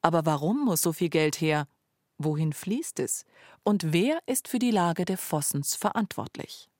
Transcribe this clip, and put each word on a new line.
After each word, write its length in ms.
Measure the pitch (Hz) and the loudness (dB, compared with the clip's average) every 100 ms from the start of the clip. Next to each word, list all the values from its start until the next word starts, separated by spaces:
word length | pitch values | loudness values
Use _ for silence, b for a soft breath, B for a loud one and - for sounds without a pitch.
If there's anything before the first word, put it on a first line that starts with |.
Aber 240 | 170 165 160 | 4 4 2
warum 380 | 151 151 254 | 2 0 2
muss 180 | 277 165 | 0 2
so 120 | 170 | 0
viel 160 | 160 175 | 0 0
Geld 320 | 160 151 - | 2 0 2
her? 260 | 156 151 147 _ _ _ _ _ | 0 0 -2 _ _ _ _ _
Wohin 360 | 151 151 160 | -4 0 -2
fließt 480 | 143 - 233 330 - | -4 -4 -4 -4 -6
es? 240 | 135 - - B B B | -6 -6 -10 B B B
Und 280 | - 208 160 | 0 2 2
wer 280 | 165 233 320 - | 2 2 0 -2
ist 200 | 262 - | -4 -2
für 120 | 247 | 0
die 120 | 240 | 2
Lage 320 | 214 175 165 | 4 2 2
der 140 | 180 185 | -2 -4
Vossens 580 | - 156 147 143 143 - | -2 -2 0 -2 -4 -2
verantwortlich? 960 | 208 - 208 - 110 - - - - _ | -2 -2 -4 -4 -10 -10 -14 -14 -20 _